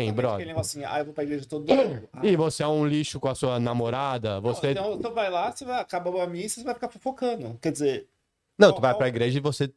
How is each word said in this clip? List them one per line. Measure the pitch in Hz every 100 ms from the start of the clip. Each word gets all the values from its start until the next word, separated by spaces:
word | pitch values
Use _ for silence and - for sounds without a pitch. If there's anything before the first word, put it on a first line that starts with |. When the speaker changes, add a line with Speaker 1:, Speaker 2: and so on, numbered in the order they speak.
| 110
Speaker 1:
aquele | 107
Speaker 2:
brother. | 123 101 -
Speaker 1:
negócio | - - 147
assim, | 110
"Ah, | 147
eu | 147
vou | 151
pra |
igreja | 147 147 135
todo | 151 147
domingo." | 269 220 123 107
Ah. | 156
Speaker 2:
E | 185 170
você | 160 -
é | 151
um | 156 147
lixo | 147 151 139
com | 135
a |
sua | 123 135 123
namorada, | 117 120 117 127 139 127 110 98
Speaker 1:
Não, |
Speaker 2:
você | 110 117 139
Speaker 1:
então, | 165 208
então | 196 226
vai | 233 196
lá, | 175 214
você | - 254
vai, | 247
acaba | 185 180 175 185
a | 180
missa, | 170 214 233
você | 240
vai | 240
ficar | 233
fofocando. | - 262 262 247 233 117 113
Quer | 165
dizer, | 139 147 117 - _ _ _ _ -
Speaker 2:
Não, | 196
Speaker 1:
qual, | 185
Speaker 2:
tu |
vai | 127
Speaker 1:
qual | 123
Speaker 2:
pra | 127
igreja | 117 120 135
e |
você | 143 131 139